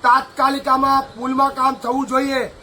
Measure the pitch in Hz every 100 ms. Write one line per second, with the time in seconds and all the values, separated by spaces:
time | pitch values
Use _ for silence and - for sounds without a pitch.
0 | 247 262 262 - 269 277 269 262 269 269
1 | 262 226 254 262 277 269 269 262 240 262
2 | 240 262 277 269 208 -